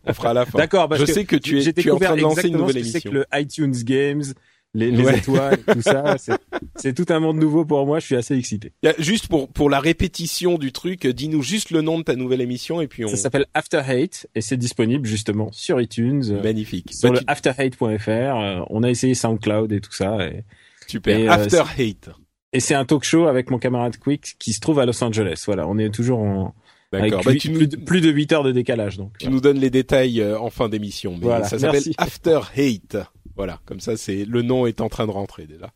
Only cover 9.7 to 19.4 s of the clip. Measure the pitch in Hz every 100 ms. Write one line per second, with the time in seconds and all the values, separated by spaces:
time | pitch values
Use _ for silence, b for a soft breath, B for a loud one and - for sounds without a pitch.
9.7 | 139 147 165 185 - 170 - 175 170 135
10.7 | - 175 185 135 120 151 156 127 214 -
11.7 | 160 156 165 165 127 127 127 123 123 -
12.7 | 165 147 - 110 101 135 139 - 151 -
13.7 | 165 135 127 175 - - - - 131 120
14.7 | - 113 139 120 110 110 104 107 - -
15.7 | 139 117 - 120 143 117 101 107 110 104
16.7 | 92 - - 123 123 131 147 151 127 135
17.7 | - 117 107 110 110 135 123 101 92 -
18.7 | 107 120 123 127 123 113 113